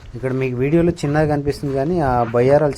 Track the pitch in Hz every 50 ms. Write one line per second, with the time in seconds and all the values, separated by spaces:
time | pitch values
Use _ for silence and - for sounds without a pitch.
0 | - - - 120 123 131 127 131 131 131 127 120 131 143 160 170 170 170 170 -
1 | - 143 147 151 156 147 147 143 139 143 135 - - 143 135 135 139 156 185 175
2 | 151 131 123 120 120 113 117 120 123 131 139 147 156 143 131